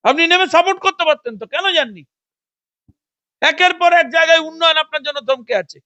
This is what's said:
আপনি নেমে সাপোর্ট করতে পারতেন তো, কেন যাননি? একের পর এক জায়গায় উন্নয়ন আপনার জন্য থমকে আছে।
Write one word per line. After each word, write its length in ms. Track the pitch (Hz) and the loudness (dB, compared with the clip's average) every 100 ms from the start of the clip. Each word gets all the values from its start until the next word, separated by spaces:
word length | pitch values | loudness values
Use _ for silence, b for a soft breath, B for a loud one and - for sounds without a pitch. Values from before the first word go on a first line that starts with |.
আপনি 180 | 220 285 330 | 0 0 2
নেমে 160 | 359 370 | 2 2
সাপোর্ট 240 | 320 349 381 381 | 2 2 0 -4
করতে 160 | 381 320 | -2 -2
পারতেন 260 | 294 240 214 | -2 -6 -14
তো, 40 | 220 | -10
কেন 120 | 294 381 339 | -4 -2 -2
যাননি? 240 | 254 185 139 _ _ _ _ _ _ _ _ _ _ _ _ _ | -4 -10 -20 _ _ _ _ _ _ _ _ _ _ _ _ _
একের 300 | 302 311 359 349 | -4 0 0 2
পর 100 | 349 349 | 2 2
এক 60 | 277 330 | 2 0
জায়গায় 280 | 330 330 311 | 2 2 0
উন্নয়ন 300 | 320 330 311 | -2 0 0
আপনার 180 | 311 302 285 | -4 -8 -8
জন্য 120 | 285 247 | -8 -4
থমকে 260 | 262 226 214 | -6 -4 -6
আছে। 160 | 165 139 | -6 -20